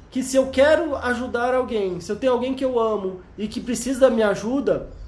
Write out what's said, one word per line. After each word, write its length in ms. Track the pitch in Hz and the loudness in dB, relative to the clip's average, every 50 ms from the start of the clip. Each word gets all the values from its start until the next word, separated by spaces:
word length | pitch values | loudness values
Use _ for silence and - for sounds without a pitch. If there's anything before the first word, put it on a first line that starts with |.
| - - | -16 -10
que 140 | - 254 254 | -6 -6 -4
se 140 | - - 269 | 0 2 2
eu 100 | 262 262 | 2 2
quero 480 | - 262 269 294 311 302 339 311 277 | 4 4 6 6 6 4 2 0 -4
ajudar 580 | - - 247 247 226 254 247 208 240 240 254 254 | -4 -2 -2 -2 -2 -4 -4 -4 -2 0 0 2
alguém, 460 | 254 247 214 226 214 196 190 180 170 | 0 0 0 -2 -2 -2 -2 -4 -6
se 100 | 170 - | -6 -6
eu 60 | 208 | -6
tenho 160 | 208 262 262 | -2 0 2
alguém 220 | 247 247 240 262 269 | 2 2 0 -2 -4
que 100 | 262 277 | -2 -2
eu 160 | 254 254 233 | -2 0 0
amo 400 | 226 220 214 202 190 190 190 - - - - - | 0 0 0 -2 -4 -6 -8 -8 -14 -18 -12 -8
e 120 | 208 214 | -8 -8
que 100 | - 247 | -8 -8
precisa 400 | - - 247 - - 247 269 254 | -6 -6 -6 -4 -4 -4 0 4
da 100 | 269 254 | 6 6
minha 200 | 233 226 220 202 | 6 6 2 2
ajuda, 600 | 196 196 - 220 254 285 240 220 170 139 - - - - - | 2 0 -2 -2 -2 0 2 0 0 0 -2 -10 -14 -16 -16